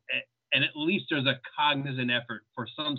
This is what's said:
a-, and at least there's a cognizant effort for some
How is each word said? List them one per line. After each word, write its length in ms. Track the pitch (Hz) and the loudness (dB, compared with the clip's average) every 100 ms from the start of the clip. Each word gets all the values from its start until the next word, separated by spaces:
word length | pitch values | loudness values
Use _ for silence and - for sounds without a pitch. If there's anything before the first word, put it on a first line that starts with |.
| - | -6
a-, 120 | 127 - _ _ 135 | -6 -6 _ _ 2
and 100 | 147 | 2
at 60 | 151 | 0
least 300 | 156 190 131 | 0 0 0
there's 160 | 156 131 | 2 2
a 140 | 131 - - | 0 -4 0
cognizant 540 | 147 143 139 131 123 | 2 2 0 -2 0
effort 320 | 120 120 110 - - | 0 -2 -10 -10 -10
for 120 | 113 - | -8 -6
some 220 | 151 | -4